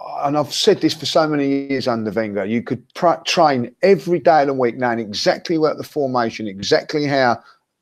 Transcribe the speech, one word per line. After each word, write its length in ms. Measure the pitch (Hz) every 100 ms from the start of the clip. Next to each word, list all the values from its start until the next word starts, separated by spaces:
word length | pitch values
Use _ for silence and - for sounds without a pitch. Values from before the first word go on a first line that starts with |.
| - 147
and 200 | 143 147
I've 160 | 147
said 260 | - - 190
this 140 | 160
for 120 | - 135
so 200 | 175 156
many 220 | 147 139
years 400 | 139 139 135 127
under 220 | 113 107
Wenger, 320 | 98 110 101
you 180 | 98 117
could 240 | 110 131 -
pr-, 280 | - 175 - -
train 480 | - 156 131 120 -
every 380 | 185 196 175 175
day 220 | 165 160
of 40 | 143
the 80 |
week 220 | 135 123 131
knowing 240 | 123 117
exactly 580 | 107 101 180 - - 160
what 200 | 151 -
the 60 |
formation, 600 | 127 151 135 127 117 113 107
exactly 600 | 95 98 - - 156 147
how 360 | 139 127 113 - _ _ _